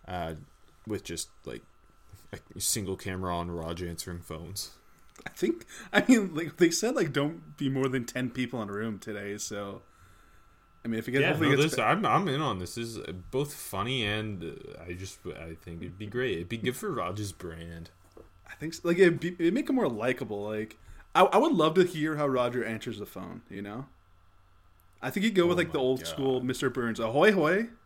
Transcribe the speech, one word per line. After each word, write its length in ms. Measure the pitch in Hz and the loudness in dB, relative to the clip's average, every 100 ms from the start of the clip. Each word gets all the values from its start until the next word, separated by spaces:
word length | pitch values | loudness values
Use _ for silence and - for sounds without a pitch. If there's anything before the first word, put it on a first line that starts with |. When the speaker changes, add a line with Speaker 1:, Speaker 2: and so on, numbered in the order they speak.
| - | -8
Speaker 1:
Uh, 260 | 92 82 78 - _ - - - | -6 -6 -8 -14 _ -20 -18 -8
with 160 | 101 | -8
just, 240 | - 82 - - | -6 -8 -10 -12
like, 180 | - 58 - - - _ - - - | -14 -14 -16 -20 -20 _ -20 -20 -16
a 280 | - _ 92 | -18 _ -6
single 360 | - 117 95 95 | -2 -2 -2 -6
camera 400 | 101 92 92 87 | -6 -4 -2 -2
on 140 | 87 | -4
Raj 300 | 85 80 87 | -6 -6 -6
answering 380 | 90 80 - 85 | -6 -8 -10 -10
phones. 500 | - 80 82 98 - - - - - - | -10 -12 -10 -10 -10 -14 -20 -20 -20 -16
Speaker 2:
I 60 | - | -16
think, 360 | - 202 - - - - | -4 -2 -2 -8 -18 2
I 120 | 202 202 | 2 8
mean, 260 | 240 190 | 6 6
like, 220 | 156 165 - | -2 -6 4
they 140 | 170 | 4
said, 240 | 170 220 285 | 4 0 0
like, 160 | 165 | 0
don't 440 | 143 147 165 - - | 2 0 -4 -14 -4
be 120 | 139 | -2
more 200 | 135 135 | 0 0
than 160 | 131 | 0
ten 260 | 120 127 127 | -2 -4 -4
people 300 | 127 123 123 | -4 -4 -4
in 60 | 104 | -6
a 40 | |
room 260 | 101 113 101 | -4 -4 -6
today, 400 | - 104 101 104 | -8 -8 -8 -8
so, 440 | - 101 101 95 - _ - - - - - _ _ _ | -8 -8 -8 -12 -16 _ -20 -20 -20 -20 -20 _ _ _
I 40 | 117 | -4
mean, 100 | 113 | -4
if 80 | 117 | 0
it 40 | |
gets, 100 | 131 | 2
Speaker 1:
Yeah, 60 | 160 | 4
Speaker 2:
hopefully 220 | 156 151 | 4 4
Speaker 1:
no, 60 | 143 | 6
Speaker 2:
gets 140 | 156 | 4
Speaker 1:
this, 60 | - | 4
Speaker 2:
ba- 80 | 113 | 4
Speaker 1:
I'm, 180 | 170 | 4
I'm 220 | 190 135 190 | 4 4 4
in 120 | 135 | 0
on 180 | 147 95 | -2 -2
this. 160 | 90 | -6
This 220 | - 113 113 | -6 -8 -8
is 20 | - 90 90 | -10 -10 -4
both 240 | 131 143 | -4 -4
funny 500 | - - 95 113 131 | -8 -8 -4 -2 -2
and, 380 | 104 107 110 98 | 0 -2 -2 -6
uh, 380 | 82 - - - 87 | -8 -10 -14 -14 -12
I 40 | |
just, 240 | 90 95 - 92 | -10 -10 -10 -12
I 280 | 73 82 | -10 -12
think 280 | 82 - 82 | -14 -12 -10
it'd 160 | 90 95 | -12 -10
be 80 | 104 | -8
great. 280 | 120 127 85 | -4 -2 -2
It'd 120 | 90 | -4
be 100 | 113 | -2
good 180 | 123 123 | -2 -2
for 140 | 208 | -6
Raj's 400 | 123 87 98 101 | -4 -4 -4 -6
brand. 580 | 87 87 82 85 85 82 _ - - - - - | -8 -12 -10 -12 -14 -16 _ -20 -20 -20 -20 -20
Speaker 2:
I 60 | |
think 200 | - 156 | -10 -10
so. 80 | 160 | -4
Like, 140 | 170 170 | 0 8
it'd, 220 | 180 139 | 8 8
be, 80 | 170 180 | -4 0
it'd 160 | 165 | 2
make 140 | 226 311 | 2 2
him 80 | 262 | 2
more 120 | 170 | 2
likable. 560 | 107 123 127 117 101 104 | 2 0 0 -4 -4 -4
Like, 280 | 107 110 - - - - | -4 -6 -10 -20 -20 0
I, 80 | 170 | 4
I 160 | 185 196 | 6 6
would 140 | 320 | 6
love 220 | 185 156 | 4 4
to 100 | 185 | 6
hear 320 | 180 170 151 151 | 4 2 -2 0
how 100 | 147 | 0
Roger 380 | 127 123 123 | 2 0 0
answers 340 | 107 113 123 101 | -4 -6 -8 -10
the 80 | 101 | -10
phone, 360 | 95 92 90 - | -12 -12 -14 -12
you 120 | 101 | -12
know? 240 | 101 110 143 - _ - - - - - - - - - | -10 -10 -12 -18 _ -20 -20 -20 -20 -20 -20 -20 -20 -10
I 80 | 127 | -6
think 140 | 196 | 0
he'd 100 | 220 | 2
go 120 | 196 170 | 4 4
with, 100 | 175 | 4
Speaker 1:
Oh 20 | |
Speaker 2:
like, 140 | 170 | 2
the 60 | 156 | 2
Speaker 1:
my 60 | |
Speaker 2:
old 140 | 131 127 | 2 2
Speaker 1:
God. 60 | - | -2
Speaker 2:
school 320 | - 135 127 | 0 2 2
Mister 300 | 127 123 135 | 0 0 0
Burns, 280 | 123 120 113 | 0 -2 0
"Ahoy, 320 | 113 135 202 | 0 6 6
hoy!" 360 | 196 156 190 233 - | 6 4 2 -2 -10